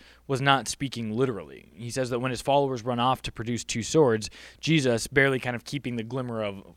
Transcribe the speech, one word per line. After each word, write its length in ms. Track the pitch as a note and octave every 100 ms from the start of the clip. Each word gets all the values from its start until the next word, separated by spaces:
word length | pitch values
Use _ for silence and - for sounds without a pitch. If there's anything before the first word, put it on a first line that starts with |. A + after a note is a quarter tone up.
| - - -
was 140 | C3
not 260 | C#3 C3+ G#2+
speaking 440 | - C3+ A#2 A2 A2
literally. 540 | C3 G2 D2 B1+ - D#2+
He 160 | A#2+
says 180 | A#2 B2+
that 80 | A#2+
when 140 | C3
his 100 | A#2
followers 420 | - C#3 C#3 B2+
run 160 | A#2 A#2+
off 220 | B2+ B2+
to 80 | -
produce 320 | - A#2 G#2
two 200 | - A#2+
swords, 480 | G#2 D#3+ C3+ A2 G#2 - - -
Jesus, 460 | C#3+ D#3+ C3 A2+ -
barely 340 | C3+ C3+ C3
kind 160 | B2+ A#2+
of 100 | -
keeping 320 | C#3+ B2+ A#2+
the 60 |
glimmer 380 | A2 B2+ B2 A2+
of 200 | G#2 G2 F2+